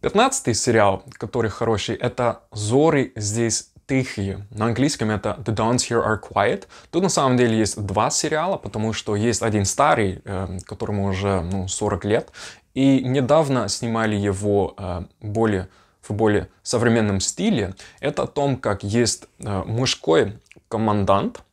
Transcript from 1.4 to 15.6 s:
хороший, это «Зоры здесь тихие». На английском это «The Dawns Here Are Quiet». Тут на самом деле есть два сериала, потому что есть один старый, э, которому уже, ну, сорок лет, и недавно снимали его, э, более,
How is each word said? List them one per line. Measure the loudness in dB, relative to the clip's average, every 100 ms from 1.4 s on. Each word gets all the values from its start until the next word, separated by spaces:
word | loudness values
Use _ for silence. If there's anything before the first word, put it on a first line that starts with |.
| -4
хороший, | -2 -2 0 -2 -4
это | -4 -2 -2 -2 _
«Зоры | -8 0 4 4 4 0 -4
здесь | -4 -2 0 -2 -8 _ -4
тихие». | -2 -2 -4 -6 -6 -10
На | -4 -2
английском | 2 0 0 -2
это | -2 -4 -6
«The | -4
Dawns | -2 0 0 0
Here | 0
Are | 2 -2
Quiet». | -2 0 2 0 -8 -20 -4
Тут | -2
на | 0
самом | 2 2 4
деле | 4 4
есть | 0 -2
два | -2 0 0
сериала, | 0 -2 -2 -2 -4
потому | -6 -4 -4
что | -4 -2 0
есть | 2 0
один | 0 0
старый, | 0 2 2 4 2 -2
э, | -8 -6 -6 -8 -12
которому | -10 -4 -2 -2
уже, | 0 0 0
ну, | -2 -4 -4
сорок | -4 -2 -2
лет, | 0 0 -2 -16 -18 -18 _
и | 0 4 4
недавно | 2 0 4 4 4 0 -2
снимали | -4 -2 0 0
его, | 0 0 0 2 2 0 -4
э, | -8 -6 -8 _
более, | -6 0 2 0